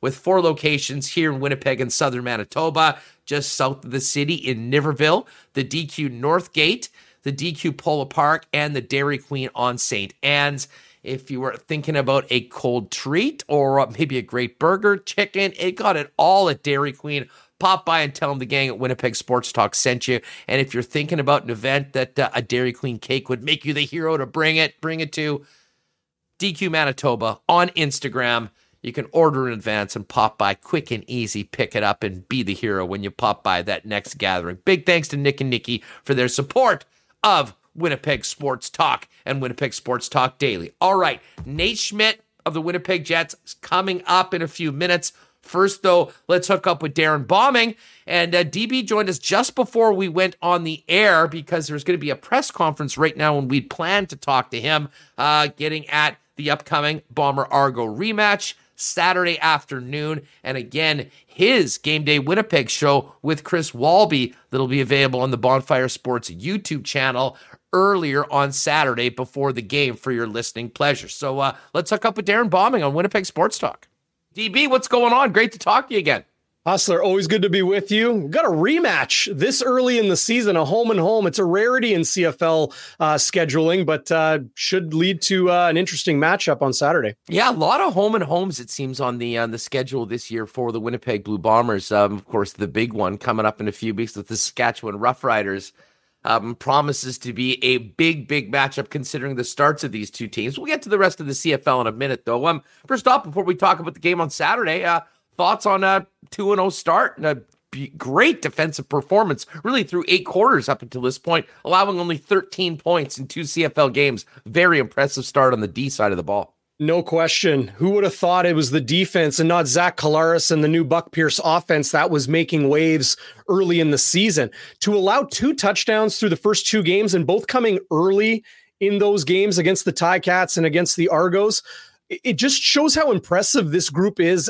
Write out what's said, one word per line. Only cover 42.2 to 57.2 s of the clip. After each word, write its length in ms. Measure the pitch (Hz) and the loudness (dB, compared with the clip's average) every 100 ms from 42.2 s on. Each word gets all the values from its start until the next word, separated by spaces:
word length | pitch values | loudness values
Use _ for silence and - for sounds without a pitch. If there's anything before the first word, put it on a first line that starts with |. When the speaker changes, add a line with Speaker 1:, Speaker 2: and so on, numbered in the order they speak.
| _ _ 151 | _ _ -6
Speaker 1:
of 80 | |
the 80 | 160 | -4
Winnipeg 420 | 165 180 180 175 | -4 -4 -2 -4
Jets 320 | 147 165 160 - | -2 -2 -2 -10
is 120 | - - | -20 -20
coming 480 | - 180 190 180 - | -4 -2 0 -4 0
up 300 | 180 185 175 | 0 2 -2
in 80 | |
a 40 | 160 | -4
few 240 | - 156 | -6 -6
minutes. 400 | 139 180 175 - - _ _ | -2 0 0 -4 -12 _ _
First, 380 | - 180 196 196 | -4 0 0 2
though, 300 | 190 175 139 - - | 4 4 2 -4 0
let's 200 | 175 180 | 0 2
hook 200 | 185 185 | 0 0
up 140 | 156 | -2
with 120 | 156 | -2
Darren 320 | 147 156 151 117 | 0 2 2 2
Bombing. 500 | 190 269 240 233 - - - - | 4 4 4 0 -4 -16 -18 -4
And, 300 | 175 170 175 | 0 2 2
uh, 80 | |
D 220 | 165 185 233 | 0 -2 -2
B 180 | 262 | -2
joined 260 | 208 214 190 | 0 0 0
us 100 | 156 | -4
just 360 | - 196 269 269 | 0 0 0 -2
before 380 | 220 226 220 | -2 2 4
we 160 | 190 185 | 2 0
went 260 | 165 185 - | 0 -2 -2
on 240 | 170 175 165 | -2 0 -2
the 180 | 156 - | -6 0
air 380 | 185 208 165 160 | 4 6 4 2
because 400 | 160 143 165 143 | -2 -4 -4 -4
there's 180 | 147 160 | -4 -2
gonna 120 | 175 | -2
be 120 | 143 | -2
a 80 | 127 | -6
press 340 | - 262 - | 0 0 0
conference 460 | - 160 147 143 135 | -2 -2 -2 -6 0
right 180 | 156 - | -2 2
now 200 | 151 143 | 0 0
when 120 | 131 | 0
we'd 220 | 139 - | -2 -2
planned 400 | - 165 202 190 | -4 0 0 -2
to 80 | 143 | -6
talk 340 | - 131 - | 0 0 0
to 80 | 117 | -4
him, 300 | 143 151 147 - _ - | 0 0 -2 -10 _ -2
uh, 300 | 143 151 147 143 | 2 2 0 -2
getting 320 | 151 156 - | -6 -6 -2
at 300 | 151 151 - _ - | 0 0 -2 _ -8
the 140 | 147 | -4
upcoming 500 | 147 - 151 147 151 - | -4 -2 -2 0 -2 -6
Bomber 360 | 156 | -2